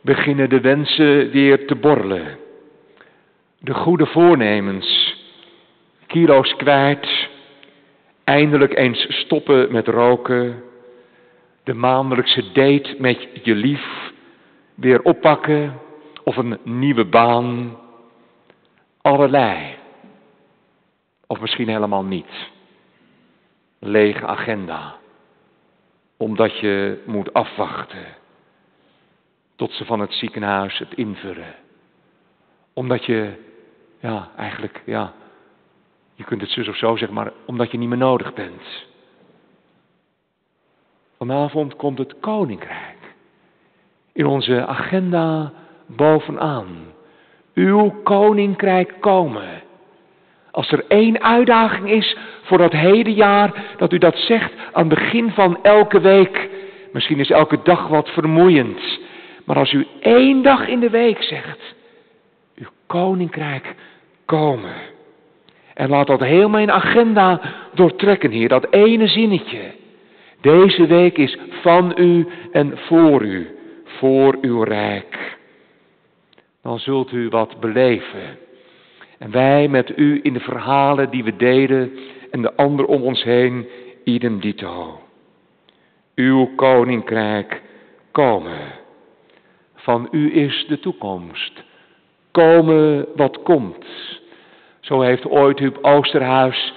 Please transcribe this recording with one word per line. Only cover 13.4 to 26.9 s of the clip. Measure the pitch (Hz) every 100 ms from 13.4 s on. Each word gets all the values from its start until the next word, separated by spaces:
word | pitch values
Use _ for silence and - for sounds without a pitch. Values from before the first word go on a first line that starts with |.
je | 117
lief | 104 127 143 - - - - _ _ _ _ _
weer | - 127 123
oppakken | 175 160 160 143 - 151 147 127 - - - -
of | - 123
een | 120 104
nieuwe | - 120 143 117
baan. | 95 117 117 120 123 120 120 117 - - _ _ _ _ _ _ _ _ _ _
Allerlei. | 139 139 139 139 113 85 - - - _ - _ _ _ _ _ _ _ _ _ _ _ -
Of | 113
misschien | 110 - 113
helemaal | 110 104 98
niet. | 95 92 - - - _ _ _ _ _ _ _ _ _ _ _ _ _
Lege | 104 107 104 - -
agenda. | 101 - 107 90 80 - - _ _ _ _ _ _ _ _ _ _ _ -
Omdat | 110 107 110 -
je | 107 98 98